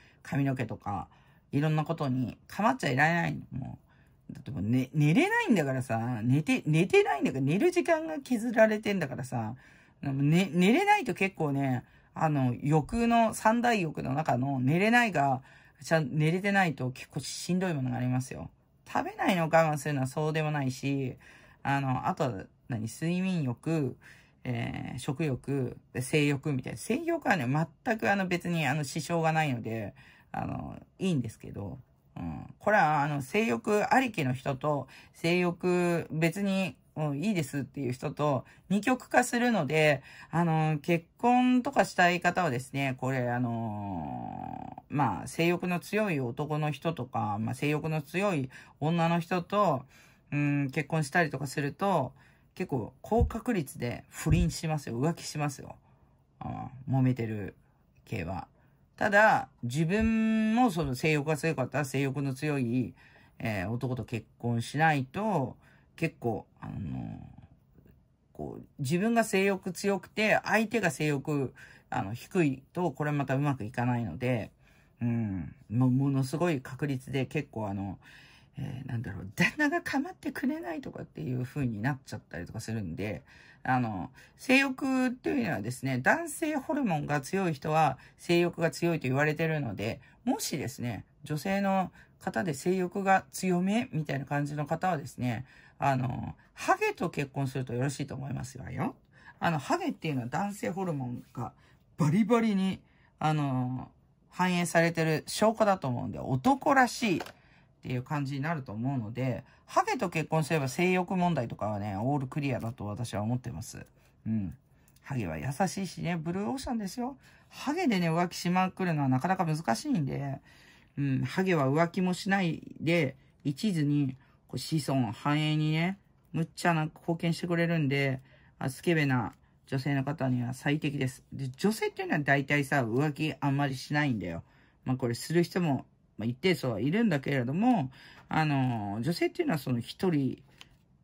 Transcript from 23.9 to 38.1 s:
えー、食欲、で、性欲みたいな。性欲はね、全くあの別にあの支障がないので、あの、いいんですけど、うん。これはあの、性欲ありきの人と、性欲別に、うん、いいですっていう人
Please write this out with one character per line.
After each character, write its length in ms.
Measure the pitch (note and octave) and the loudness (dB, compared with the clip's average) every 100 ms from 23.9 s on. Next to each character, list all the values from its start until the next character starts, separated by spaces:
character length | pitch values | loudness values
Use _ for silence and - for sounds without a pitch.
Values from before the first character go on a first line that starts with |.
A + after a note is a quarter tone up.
| - - - _ _ | -4 -18 -20 _ _
え 500 | B2+ A#2 B2 - - B2 | -6 -4 -4 -6 -8 -8
ー、 40 | |
食 240 | - C3+ | -6 -2
欲、 540 | D#3 B2 - C#3 A#2+ - _ | -2 -2 -4 -2 -4 -8 _
で、 80 | - | -8
性 240 | B2+ D#3 D3 | 2 4 4
欲 280 | C3+ D#3 | 2 -2
み 100 | C3 | -2
た 80 | - | -4
い 20 | |
な。 40 | - | -8
性 260 | - C4 | -2 -2
欲 240 | E4 E4 C#4 | 0 0 2
は 100 | F#3 | 2
ね、 80 | B2 D3+ E3 - B3 | 2 0 0 -4 -2
全 120 | A3 | 0
く 140 | A3+ | 2
あ 40 | G3+ | 2
の 120 | F#3 | 0
別 220 | F3 F3 | -2 0
に 160 | E3 C3+ | 0 2
あ 80 | |
の 100 | D3+ | 0
支 180 | C#3 E3 | -2 -4
障 220 | - E3+ | -2 0
が 80 | D#3+ | 2
な 120 | D#3+ | 2
い 100 | D3+ | 2
の 80 | A#2+ | -2
で、 320 | A2 A2+ F#2+ - - - _ | -4 -6 -6 -12 -20 -20 _
あ 140 | - - | -6 -6
の、 320 | - B1 - - - | -6 -8 -12 -16 -4
い 120 | F#3+ | 0
い 20 | |
ん 80 | D3 | 0
で 80 | A#2 | -2
す 80 | - | -8
け 140 | - | -12
ど、 280 | - G2+ C3 - _ _ - | -10 -8 -10 -16 _ _ -10
う 20 | |
ん。 340 | E2+ C2 - - | -8 -8 -12 -4
こ 120 | - | 2
れ 60 | G#3 | 4
は 260 | D#3 D3+ | 6 4
あ 40 | D3 | 2
の、 140 | C#3+ | -2
性 240 | C3 G#3 A3+ | 0 0 2
欲 480 | A#3 - G#3 - | 0 2 2 4
あ 60 | B3 | 4
り 120 | B3+ | 4
き 120 | E3 | 0
の 100 | B2+ | -2
人 220 | C3 C#3+ C3 | -2 -4 -2
と、 320 | D3+ C#3+ - - - | -2 -2 -4 -16 -20
性 240 | - E3 F3+ | -4 0 2
欲 720 | F3+ E3+ F3+ F3+ F3 E3+ - | 2 0 2 2 2 0 -2
別 300 | D#3 E3 G3 | 0 0 2
に、 340 | G3 F#3+ F3 - _ D3+ | 0 0 -2 -6 _ -4
う 180 | D3+ | -2
ん、 100 | C#3 | 0
い 80 | G3+ | 0
い 20 | |
で 100 | F#3+ | 0
す 160 | C3 C#3+ | -2 -4
っ 20 | |
て 180 | B2 C#3+ | -6 -4
い 100 | B2+ | -4
う 40 | |
人 180 | B2+ D3+ | -4 -6